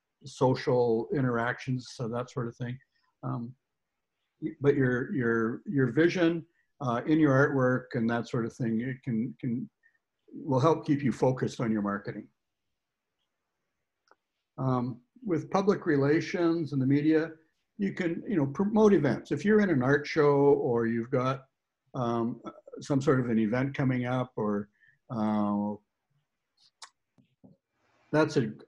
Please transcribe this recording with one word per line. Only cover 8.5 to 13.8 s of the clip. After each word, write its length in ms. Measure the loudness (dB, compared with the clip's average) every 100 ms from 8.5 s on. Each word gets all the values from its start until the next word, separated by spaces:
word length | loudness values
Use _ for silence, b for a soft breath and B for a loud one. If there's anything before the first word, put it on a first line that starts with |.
thing, 280 | -4 -4 -2
it 220 | -4 -8
can, 320 | -4 -4 -4 -6
can, 280 | -6 -6 -8 _ _ _ _ _ _
will 280 | -12 -2 2
help 260 | 2 2 0
keep 160 | 0
you 100 | 0
focused 480 | 2 0 0 -4 -4
on 120 | -2
your 100 | -2
marketing. 440 | -2 -4 -8 -12 -16 _ _ _ _ _ _ _ _ _ _ _ _ _ _ _